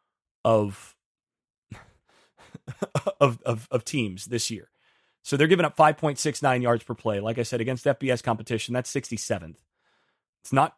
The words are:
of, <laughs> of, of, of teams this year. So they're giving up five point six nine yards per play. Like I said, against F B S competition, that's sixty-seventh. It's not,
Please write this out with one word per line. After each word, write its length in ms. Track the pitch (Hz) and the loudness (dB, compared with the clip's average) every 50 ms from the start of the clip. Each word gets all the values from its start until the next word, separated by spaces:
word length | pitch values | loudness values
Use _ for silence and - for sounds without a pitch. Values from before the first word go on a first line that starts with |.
| _ _ _ _ _ _ _ _ - | _ _ _ _ _ _ _ _ 2
of, 500 | 113 113 110 104 101 98 - - - _ _ _ _ _ _ _ _ _ _ _ _ _ _ _ _ - | 2 4 4 2 0 -4 -10 -18 -20 _ _ _ _ _ _ _ _ _ _ _ _ _ _ _ _ -20
<laughs> 20 | - - _ _ _ _ _ _ _ _ _ _ _ - _ - - _ - - - - - - 135 - 196 - - | -20 -20 _ _ _ _ _ _ _ _ _ _ _ -20 _ -20 -18 _ -18 -10 -10 -8 -6 -4 -4 -4 -4 2 2
of, 220 | 143 135 117 - - | 2 2 2 -2 -4
of, 240 | 127 117 110 117 - | -4 -4 -4 -4 -4
of 140 | - 120 - | -4 -4 -4
teams 420 | - - 139 117 101 90 92 - | -4 -4 -4 -4 -4 -6 -10 -8
this 220 | - 120 113 - - | -6 -4 -4 -4 -6
year. 200 | 113 95 - _ _ _ _ _ _ _ _ _ _ _ _ | -8 -10 -14 _ _ _ _ _ _ _ _ _ _ _ _
So 120 | - 143 | -4 2
they're 120 | 139 151 | 2 4
giving 180 | 160 190 185 170 | 6 6 4 4
up 100 | 147 - | 2 4
five 220 | - 156 151 151 | 6 6 6 6
point 200 | - - 151 139 | 2 0 -2 -2
six 240 | - - 156 139 - | -2 -2 -4 -2 0
nine 200 | 147 139 127 123 | 2 2 2 2
yards 240 | 123 120 117 110 - | 2 2 2 0 -2
per 80 | - 117 | -6 -10
play. 260 | - - 113 104 98 | -4 -2 -2 -2 -2
Like 180 | 101 110 117 | -2 -4 -4
I 60 | 123 117 | -4 -4
said, 160 | - - 117 | -4 -4 -4
against 260 | 113 123 131 120 - | -2 -4 -4 0 0
F 140 | 143 131 - | 0 0 2
B 100 | 139 131 | 0 0
S 120 | 123 117 | 0 0
competition, 520 | - 123 113 110 113 - 120 107 - - 120 | 0 -2 -4 -4 -4 -4 -4 -4 -4 -4 -4
that's 160 | 127 123 - | -4 -4 -4
sixty-seventh. 720 | - 139 - - 117 107 - - 110 92 82 80 80 _ _ _ _ _ _ _ _ _ _ _ _ _ _ _ _ _ - | -6 -6 -6 -6 -8 -8 -4 -4 -4 -4 -6 -10 -18 _ _ _ _ _ _ _ _ _ _ _ _ _ _ _ _ _ -8
It's 80 | - | 0
not, 220 | - 135 147 151 - | 2 2 2 2 0